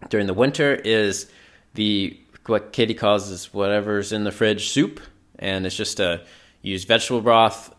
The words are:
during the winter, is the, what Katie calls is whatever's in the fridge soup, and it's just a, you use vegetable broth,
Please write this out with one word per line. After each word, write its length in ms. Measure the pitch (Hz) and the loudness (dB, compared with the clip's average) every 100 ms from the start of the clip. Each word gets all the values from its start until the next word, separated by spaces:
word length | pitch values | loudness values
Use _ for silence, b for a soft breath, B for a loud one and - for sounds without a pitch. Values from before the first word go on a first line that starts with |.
| - | -4
during 180 | 107 101 | -2 0
the 80 | |
winter, 400 | 92 131 143 143 | 2 2 2 0
is 520 | 135 104 110 104 95 - b b b b | 0 0 0 0 -2 -8 b b b b
the, 420 | - 107 101 95 - _ - - | -4 0 0 -2 -8 _ -12 -2
what 260 | 107 - | -2 -2
Katie 220 | - 113 | -2 -2
calls 340 | 113 107 104 95 | 0 2 2 0
is 220 | 87 - | -10 -10
whatever's 600 | 101 98 104 104 104 101 | -4 0 0 0 -2 -2
in 120 | 107 | -4
the 80 | 104 | -4
fridge 360 | - 110 104 - | 0 2 2 0
soup, 320 | 135 151 - - - _ - | 0 0 -2 -20 -20 _ -10
and 280 | 98 95 95 | -6 -4 -4
it's 100 | - | -4
just 240 | 104 - | -6 -2
a, 220 | 90 85 - b b b | -2 -2 -8 b b b
you 100 | - | -8
use 120 | 95 | -6
vegetable 360 | 95 113 - 123 | 2 2 2 0
broth, 540 | 113 113 110 - - | 4 6 6 2 -14